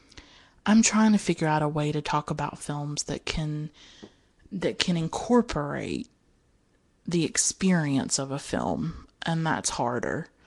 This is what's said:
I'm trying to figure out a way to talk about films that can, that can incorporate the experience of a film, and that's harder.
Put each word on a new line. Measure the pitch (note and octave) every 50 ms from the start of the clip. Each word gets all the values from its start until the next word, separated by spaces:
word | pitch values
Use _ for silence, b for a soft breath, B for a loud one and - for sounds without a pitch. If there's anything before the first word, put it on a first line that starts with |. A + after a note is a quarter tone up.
| B B B B B B B B B B B B _
I'm | G3 G#3+ A3+ A3+
trying | - - G#3+ A3 A3 G#3+
to | G3+
figure | - - E3+ - E3
out | D#3 D3+ D3+ D3+
a | D3+
way | D#3 D3+ D3 D3 D3
to | D3+ D3
talk | - D3 D3 D3 -
about | D#3 D3+ C#3+ D3 - -
films | - - D3 D3 D3 D3 D3 C#3+ -
that | - - - -
can, | - - E3 D#3 D3+ D3+ D3+ D3+ D3+ B B B B B B B B B B B B B B B -
that | - F#3 F3 C#3+ - -
can | - - F3
incorporate | E3 D#3+ D#3+ - - - - A#3+ A#3+ A#3 - - D3+ D3 C#3+ C#3+ C#3 G#2 - D#2 - - - _ _ _ _ _ _ _ _ _ _ _ _ _ _ _ _ _ _ _
the | - E3 F3 D#3+
experience | - - - - - - - F#3+ F#3+ F3+ E3+ D#3 C#3+ C#3 C3 - - - -
of | C3+ C3+ C3+
a | C#3
film, | - - - - B1 - E2+ - - E3 D#3+ - - - _ _ -
and | E3+ E3 E3 D#3+
that's | D#3+ A#2 F#2+ F#2+ -
harder. | - - C3 A#2+ B2 A#2+ - - - - - - _ b b